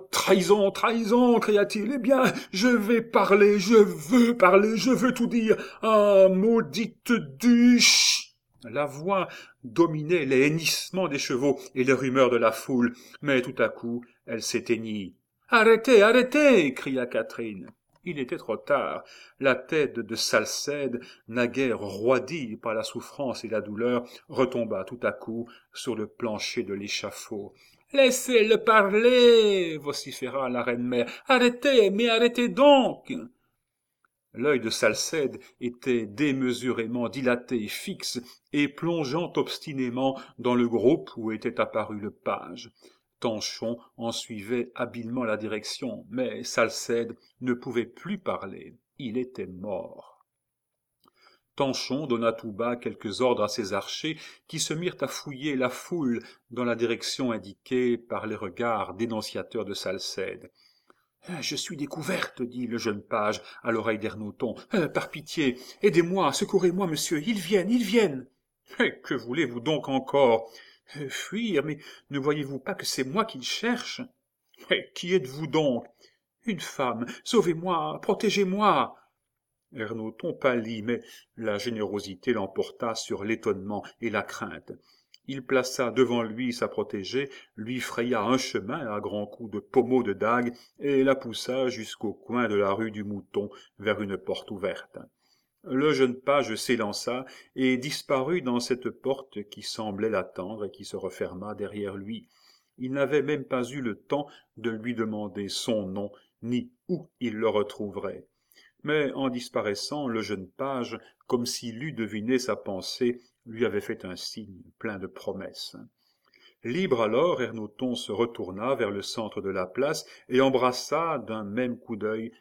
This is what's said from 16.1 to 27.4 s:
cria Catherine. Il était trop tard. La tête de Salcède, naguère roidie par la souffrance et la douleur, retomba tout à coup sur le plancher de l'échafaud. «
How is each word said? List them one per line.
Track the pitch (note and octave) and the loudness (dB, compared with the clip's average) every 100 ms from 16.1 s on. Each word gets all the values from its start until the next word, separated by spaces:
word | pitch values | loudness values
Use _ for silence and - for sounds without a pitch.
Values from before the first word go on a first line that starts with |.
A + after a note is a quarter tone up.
| B3 B3 D4+ D4 A3+ C#3+ | 8 4 6 8 8 6
cria | - C#3+ C3 B2 | 0 -4 -2 -2
Catherine. | A#2 - - A2+ G2 - - _ _ | -2 -4 -6 -8 -10 -14 -20 _ _
Il | F3+ D3 | -8 -6
était | B2 E3 | -6 -6
trop | - G#2+ | -4 -4
tard. | - C#3 E2+ D#2 - - - - | 0 0 0 -6 -10 -20 -20 -2
La | C3+ | 0
tête | B2+ - D#3+ C#3 A#2 | 0 0 0 0 -2
de | G#2+ A2 | -6 -4
Salcède, | - A#2 G#2 - - C#3+ C#3 A#2 - - - | 2 2 2 -4 -6 -4 -4 -6 -10 -20 -6
naguère | A#2 A#2+ B2 C3+ G2+ | -2 0 0 -2 -2
roidie | G2+ F#2+ A#2 B2+ B2 E3 A#2+ A2 | -4 -2 2 2 0 -8 -8 -8
par | A#2 | -4
la | A2 | -4
souffrance | G#2+ A#2+ - - C3 A2 | -4 -8 -12 -8 -6 -6
et | A2 | -4
la | G#2+ | -4
douleur, | G#2 G#2 A#2+ B2 A#2+ - - | -4 -2 0 0 -2 -12 -6
retomba | B2 B2+ B2+ A2 G2 F#2+ | 0 0 0 -2 -4 -6
tout | A#2+ | -4
à | G#2+ | -4
coup | F#2 - A2+ A#2 - _ | -4 -6 -8 -8 -14 _
sur | - - A2 | -10 -6 -4
le | G#2 | -6
plancher | - A#2 G#2 - - | -6 -6 -4 -6 -4
de | G2 | -4
l'échafaud. « | G2 G2+ - G#2 - - G#2+ | -6 -6 -6 -8 -10 -12 -10